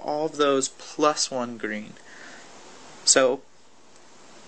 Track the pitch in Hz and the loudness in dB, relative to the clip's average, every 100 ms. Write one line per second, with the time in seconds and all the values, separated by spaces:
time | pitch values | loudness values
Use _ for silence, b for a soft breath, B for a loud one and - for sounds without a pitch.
0 | - 151 156 147 143 135 131 - - - | -4 -2 -2 2 4 4 0 -6 -12 2
1 | 151 151 - 131 120 117 107 107 107 - | 2 4 -2 -2 -4 -6 -6 -6 -8 -16
2 | B B B B B B - - - - | B B B B B B -18 -18 -18 -4
3 | - 139 131 127 - - - - - - | 4 6 6 2 -6 -20 -20 -20 -20 -20
4 | - - - - | -20 -20 -20 -20